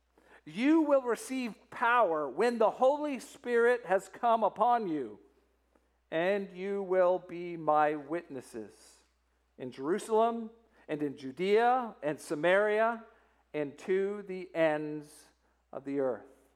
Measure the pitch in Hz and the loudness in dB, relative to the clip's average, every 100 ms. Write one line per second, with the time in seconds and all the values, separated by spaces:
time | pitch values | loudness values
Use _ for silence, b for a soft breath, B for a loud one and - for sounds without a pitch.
0 | _ _ b b - 165 269 330 294 277 | _ _ b b -12 0 4 4 4 2
1 | 247 220 - 262 247 190 - - 233 247 | 2 -4 -4 -6 -6 -10 -16 -2 2 4
2 | 202 156 147 135 233 240 208 - 262 294 | 4 2 -2 0 0 4 2 4 2 2
3 | 294 254 - - 240 240 233 240 247 285 | -2 -6 -10 -12 -2 2 4 2 0 -2
4 | - - 240 226 202 - 233 240 202 156 | -2 -4 2 2 2 2 2 2 0 -4
5 | 117 104 _ _ _ _ _ _ _ _ | -6 -10 _ _ _ _ _ _ _ _
6 | - 165 175 202 190 180 196 202 190 185 | -6 -2 0 0 -4 -8 -6 -4 0 4
7 | 180 185 180 170 175 175 151 151 151 151 | 4 2 -2 -12 -10 -4 2 4 4 0
8 | 139 170 170 135 - 117 101 - - _ | -6 -8 -8 -14 -12 -12 -14 -16 -20 _
9 | _ _ _ _ _ - 131 123 139 196 | _ _ _ _ _ -14 -12 -8 -4 -4
10 | 214 214 233 233 220 - _ b b 151 | 0 2 2 0 -8 -16 _ b b -4
11 | 147 123 135 131 185 208 240 254 233 - | -4 -6 -12 -4 2 4 4 0 -2 -6
12 | 147 147 - 156 170 190 214 208 226 233 | -6 -6 -6 -2 2 2 2 0 0 -2
13 | - b b b b 151 143 143 - 190 | -10 b b b b -6 -6 -6 -2 -2
14 | 196 208 196 185 180 - 160 151 151 151 | -2 -6 -10 -12 -6 0 0 0 -4 -10
15 | 147 - - _ _ _ _ - 135 139 | -12 -20 -20 _ _ _ _ -14 -6 -2
16 | 131 107 95 _ _ | -2 -4 -10 _ _